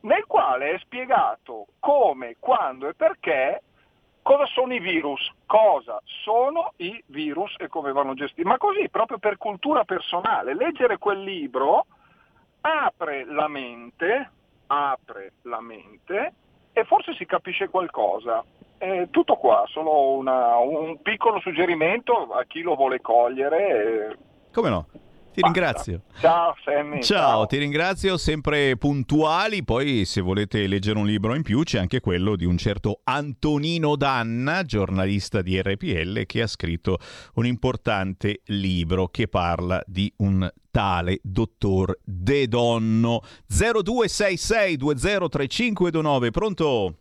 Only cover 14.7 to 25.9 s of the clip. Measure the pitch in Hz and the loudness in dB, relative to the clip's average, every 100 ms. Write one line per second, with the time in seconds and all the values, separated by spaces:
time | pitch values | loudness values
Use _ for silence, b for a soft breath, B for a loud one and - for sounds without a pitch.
14.7 | 143 143 131 - 101 95 _ 123 117 117 | 0 0 -4 -8 -16 -16 _ -10 -10 -10
15.7 | 107 90 104 - 190 311 _ _ _ _ | -18 -20 -20 -6 -4 -4 _ _ _ _
16.7 | - 233 427 - 311 180 185 - 170 196 | -2 4 2 2 -10 -4 -4 -4 -6 -2
17.7 | 185 175 - 104 101 117 113 - _ - | -2 -2 -2 0 0 -2 -4 -4 _ -20
18.7 | _ 190 190 180 - 349 - 123 107 104 | _ -4 -2 0 0 2 4 6 6 4
19.7 | 151 160 151 139 135 131 127 123 120 127 | -2 2 4 4 2 0 2 4 4 2
20.7 | 156 160 160 - 214 226 202 - 156 180 | 0 -6 -6 -6 0 0 0 -4 0 0
21.7 | 165 160 226 - 233 135 104 127 160 170 | 2 0 0 0 0 0 -4 -4 -6 -4
22.7 | 139 135 127 - 117 120 131 139 160 202 | 2 2 0 4 4 4 0 0 2 2
23.7 | 123 107 113 107 110 - _ _ - 196 | 2 2 -2 -4 -10 -20 _ _ -2 0
24.7 | 95 78 - - - - - - 170 165 | 0 -4 -20 -20 -20 -10 2 2 4 0
25.7 | 113 - | -2 -6